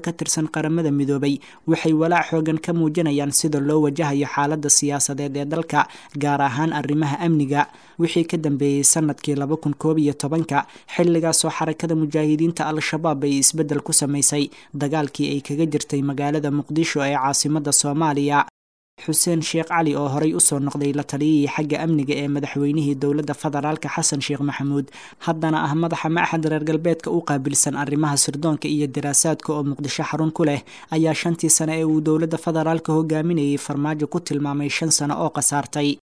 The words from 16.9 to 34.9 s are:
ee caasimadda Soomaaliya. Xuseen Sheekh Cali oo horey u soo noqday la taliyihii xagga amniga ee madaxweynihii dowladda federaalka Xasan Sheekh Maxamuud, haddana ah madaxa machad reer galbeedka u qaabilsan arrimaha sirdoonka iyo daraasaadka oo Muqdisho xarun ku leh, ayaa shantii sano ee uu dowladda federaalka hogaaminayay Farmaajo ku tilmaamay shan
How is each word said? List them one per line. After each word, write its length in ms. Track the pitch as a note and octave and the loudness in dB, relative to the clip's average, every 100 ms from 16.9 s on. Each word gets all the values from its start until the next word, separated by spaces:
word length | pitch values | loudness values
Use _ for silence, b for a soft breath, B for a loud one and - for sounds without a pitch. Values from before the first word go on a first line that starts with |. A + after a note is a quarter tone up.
| D3 | 0
ee 160 | C#3 C#3 | 0 0
caasimadda 560 | C3+ C#3 D3 D#3 C#3+ | 2 0 0 0 2
Soomaaliya. 680 | C#3 D3 C#3+ D#3+ C#3+ C#3+ C#3+ - - _ _ _ - | 2 2 2 2 2 2 2 0 -6 _ _ _ -10
Xuseen 420 | - D#3 F3 E3 | -2 2 2 2
Sheekh 240 | D#3 E3 D#3+ | 0 -2 0
Cali 240 | E3+ D#3+ C#3+ | 0 2 0
oo 100 | C#3+ | -2
horey 260 | C#3+ D#3 | 0 0
u 60 | F3 | 2
soo 180 | - C#3+ | 2 2
noqday 320 | C#3 D3 C#3+ | -2 -2 -2
la 80 | C#3+ | -2
taliyihii 460 | C#3 C#3 D3+ D#3 C#3+ | -4 -2 2 4 2
xagga 280 | - D3+ D3 | -2 -2 -2
amniga 340 | E3 D#3 C3+ | 0 0 0
ee 140 | C#3 C#3+ | -2 -2
madaxweynihii 640 | C#3+ C#3 C#3 C#3+ D#3 C#3+ | -2 -4 -2 0 0 0
dowladda 400 | C3+ C#3+ D3 D3 | 0 0 0 -2
federaalka 540 | C#3 D#3+ C#3+ D3 D#3 C#3+ | -4 -4 -2 -2 -4 -4
Xasan 320 | - D#3+ C#3+ | -4 -2 -2
Sheekh 200 | - C#3 | -4 -4
Maxamuud, 460 | C#3+ - C#3+ C#3+ C3+ B B - | -4 -4 -2 -2 -4 B B -6
haddana 400 | - D#3+ D#3+ D#3 | -4 -2 -2 0
ah 100 | D#3+ | 0
madaxa 340 | D3+ E3+ E3+ D#3+ | 0 -2 -2 -2
machad 360 | E3 E3 E3 D#3 | 0 0 0 0
reer 180 | D#3 | 0
galbeedka 440 | D3+ D#3 E3+ E3 D#3 | 0 0 0 -2 -2
u 80 | E3+ | -2
qaabilsan 500 | - F3+ C#3 C#3 D3 C#3 | 0 -2 0 0 0 -2
arrimaha 400 | C#3+ C#3+ D3+ C#3 | -2 0 0 2
sirdoonka 500 | - C#3+ D#3+ D3 D3 | 0 0 -2 0 0
iyo 180 | D3+ D3 | -2 -2
daraasaadka 600 | C3+ C#3+ C3+ D#3+ D3+ - | -2 0 2 2 0 -2
oo 100 | D3+ | -2
Muqdisho 380 | C#3+ C#3 D3 - | -2 -2 -4 -4
xarun 260 | D3+ D3+ D#3+ | -4 -2 0
ku 120 | D#3 | 2
leh, 160 | C#3+ C#3+ B B B | 0 0 B B B
ayaa 240 | D#3+ D#3+ | 0 2
shantii 360 | D3 E3+ E3 D#3+ | 2 -2 0 2
sano 220 | - D#3+ | 2 2
ee 120 | D#3+ | 0
uu 160 | D#3+ D#3 | 2 2
dowladda 380 | D#3 D#3 E3 D#3+ | 2 2 0 -2
federaalka 520 | F3 D#3+ D#3+ E3 E3 | -2 0 0 0 0
hogaaminayay 640 | D#3 D#3+ D#3 E3 E3+ C#3+ C#3+ | 0 2 0 0 0 0 0
Farmaajo 480 | - C#3+ D3 D#3 D3 | -2 -2 -2 -2 -2
ku 120 | F3 | -4
tilmaamay 480 | E3+ D3 C#3+ C#3+ C#3+ | -2 -2 -2 -2 -2
shan 200 | - E3 | -2 0